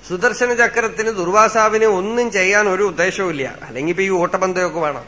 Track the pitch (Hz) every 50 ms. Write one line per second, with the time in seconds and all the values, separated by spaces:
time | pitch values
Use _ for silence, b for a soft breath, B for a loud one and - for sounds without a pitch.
0 | - - 175 180 196 240 208 - 247 247 240 233 240 214 - 226 226 220 - 208
1 | 220 226 226 190 175 170 190 214 220 208 202 226 214 214 208 220 220 220 202 180
2 | 190 208 233 240 240 233 185 196 185 185 202 208 208 202 185 185 208 196 170 156
3 | 175 185 180 - 196 180 160 139 131 120 110 - - - 113 123 143 165 175 180
4 | 190 190 190 175 170 - - 185 190 185 180 185 180 175 151 170 160 151 139 123
5 | 113